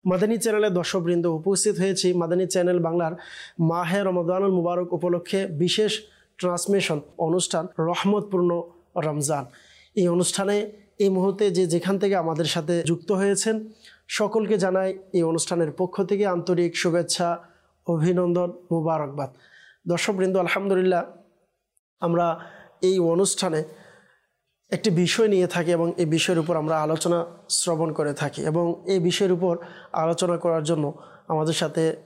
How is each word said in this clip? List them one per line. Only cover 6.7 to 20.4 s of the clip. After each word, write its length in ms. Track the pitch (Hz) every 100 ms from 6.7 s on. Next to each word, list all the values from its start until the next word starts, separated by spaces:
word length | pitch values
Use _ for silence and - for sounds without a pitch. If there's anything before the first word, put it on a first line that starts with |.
| 196 185 156 143 -
অনুষ্ঠান 500 | 165 180 175 175 165 -
রহমতপূর্ণ 840 | 165 170 196 208 202 185 175 170 170 - _ 175
রমজান। 480 | 156 151 143 147 131 - _ - _ -
এই 120 | 175
অনুষ্ঠানে 640 | 170 175 - 196 208 214 - _ _
এই 100 | 196
মুহূর্তে 420 | 190 190 190 208
যে 160 | 180 180
যেখান 320 | 170 180 196
থেকে 160 | 202 190
আমাদের 300 | 160 156 160
সাথে 380 | 175 156 175 147
যুক্ত 260 | 170 -
হয়েছেন, 560 | 190 202 196 220 220 220 - - - _
সকলকে 500 | - 208 220 208 214
জানাই 400 | 185 185 190 190 -
এই 100 | 185
অনুষ্ঠানের 480 | 165 160 - 175 160
পক্ষ 320 | 147 185 180
থেকে 240 | 185 202 202
আন্তরিক 500 | 180 170 175 170 170
শুভেচ্ছা, 600 | 180 165 170 - 175 170 - _ _ _ -
অভিনন্দন, 680 | 165 165 180 180 175 180 - -
মুবারকবাদ। 580 | 165 160 160 147 143 135 - - - - _ -
দর্শকবৃন্দ, 500 | 170 - 196 185
আলহামদুলিল্লাহ, 680 | 190